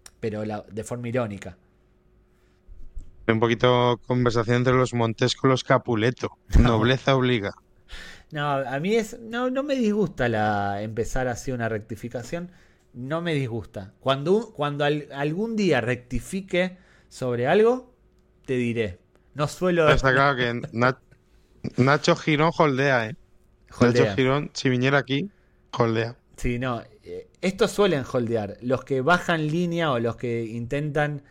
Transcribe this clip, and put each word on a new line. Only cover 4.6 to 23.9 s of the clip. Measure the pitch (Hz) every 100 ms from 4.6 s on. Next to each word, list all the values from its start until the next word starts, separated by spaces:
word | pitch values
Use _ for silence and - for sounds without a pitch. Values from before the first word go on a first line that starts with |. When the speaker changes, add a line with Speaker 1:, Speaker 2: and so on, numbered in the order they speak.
| 123
Speaker 2:
los | 127 123
Montesco | 120 113 110 127 - 135
y |
los | 131
Capuleto. | - 131 - 113 113 127 - - -
Speaker 1:
<laughs> | -
No. | 120
Speaker 2:
Nobleza | 113 113 131 -
obliga. | 135 127 123 98 - _ _ - - - - -
Speaker 1:
No, | 156 147
a | 139 131 135
mí | 180 226
es, | 220 -
no, | 226 240 254
no | 262
me | 285 269
disgusta | 220 208 190 - 123
la, | 110 107 104 101 101
empezar | 110 113 110 131 127
así | 117 -
una | 127 113
rectificación, | 110 104 110 120 123 117 170 180 - _ _ _
no | 123 131 160
me | 170
disgusta. | 151 131 117 - 107 98 -
Cuando | 131 135 147
un, | 202 233
cuando | - 147 143
al-, | 147 151 143
algún | 135 147 165 226
día | 220 190 131
rectifique | 113 123 - 123 - 196 196 175 185 180 _ _ _
sobre | - 127 120 127
algo, | 190 226 254 254 _ _ _ _ _
te | - 127
diré. | 120 117 107 90 _ _ _
No | 139 147
suelo | - 185 170 156
Speaker 2:
Está | 135 135
claro | 131 139 127
que | 120 120 -
Na-, | 110 123 127 _ _ _ _ _ _ - -
Nacho | 127 147 - 165
Girón | - 147 165 -
holdea, | 156 131 139 127 110
¿eh? | - _ _ _ _ _ -
Speaker 1:
Holdea. | 120